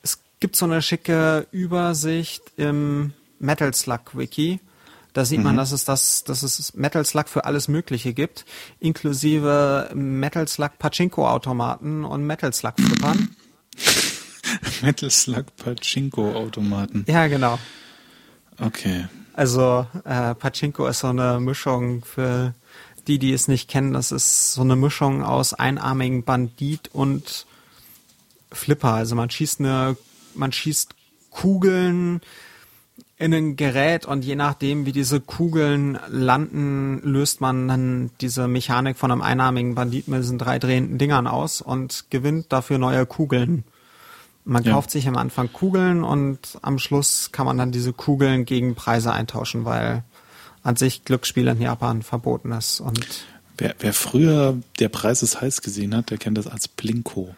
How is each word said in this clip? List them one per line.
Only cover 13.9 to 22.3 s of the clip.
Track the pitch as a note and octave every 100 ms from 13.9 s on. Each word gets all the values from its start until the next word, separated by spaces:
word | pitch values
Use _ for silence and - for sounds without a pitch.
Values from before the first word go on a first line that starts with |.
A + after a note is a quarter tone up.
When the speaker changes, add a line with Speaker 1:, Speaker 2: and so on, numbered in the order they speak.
| - - - - - - A3+ - -
Speaker 2:
Metal | C3 - C#3
Slug | - - B2 C3 -
Pachinko-Automaten. | - A#2+ - - C3+ C3 G#2 A2 A2+ A2 G#2 G2+ G2 G#2 G2+
Speaker 1:
Ja, | E3 D#3+
genau. | C#3+ B2 A#2 - - - - - - - _ _ -
Speaker 2:
Okay. | A2 - G2+ F2+ F2+ - -
Speaker 1:
Also, | - C3+ B2+ B2+ B2 A#2+ F3+
äh, | - B2 A#2+ A#2
Pachinko | C3+ - D3 C#3+ C3
ist | B2+
so | C3
eine | B2 B2+ B2
Mischung | B2+ C3 C#3+ B2+ B2 B2
für | - - B2+